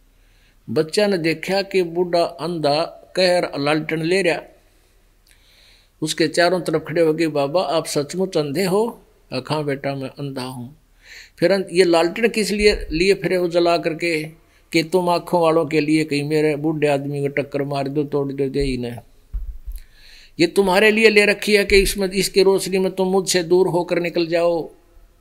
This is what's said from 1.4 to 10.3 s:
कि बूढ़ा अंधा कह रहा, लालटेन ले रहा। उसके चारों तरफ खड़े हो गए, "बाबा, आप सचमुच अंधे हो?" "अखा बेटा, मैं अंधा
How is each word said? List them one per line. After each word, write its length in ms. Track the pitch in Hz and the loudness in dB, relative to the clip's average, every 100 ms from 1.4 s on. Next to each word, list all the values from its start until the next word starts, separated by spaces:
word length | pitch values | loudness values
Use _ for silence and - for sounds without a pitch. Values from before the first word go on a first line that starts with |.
| - 196 | -2 -4
कि 200 | 190 190 | -2 -2
बूढ़ा 400 | 170 170 175 170 | -2 -2 0 0
अंधा 640 | 165 - 165 170 147 147 170 - - - | 0 -4 -8 -2 0 0 -2 -8 -10 0
कह 220 | 185 175 | 2 2
रहा, 200 | 160 143 | 0 -2
लालटेन 440 | 143 156 156 160 | 0 0 -2 -4
ले 200 | 160 190 | 0 0
रहा। 180 | 175 - - _ _ _ _ _ _ _ _ _ _ _ _ _ _ - | 0 -2 -6 _ _ _ _ _ _ _ _ _ _ _ _ _ _ -10
उसके 260 | 156 - 156 | -6 -2 0
चारों 320 | 175 175 180 | 2 2 0
तरफ 240 | 160 160 151 | -2 -4 -2
खड़े 140 | 170 | 0
हो 120 | 160 | 2
गए, 120 | 156 160 | 2 0
"बाबा, 360 | 143 139 175 | 0 -2 -2
आप 240 | 175 160 147 | -2 -2 -2
सचमुच 500 | 151 143 180 185 165 | -4 -4 -4 -2 -2
अंधे 280 | 147 151 | -2 -2
हो?" 380 | 190 202 233 - _ _ - | 0 0 -2 -6 _ _ -10
"अखा 300 | 127 - 151 | -10 -4 -4
बेटा, 320 | 143 135 139 | -4 -4 -6
मैं 160 | 139 131 | -8 -10
अंधा 340 | - 143 | -10 -10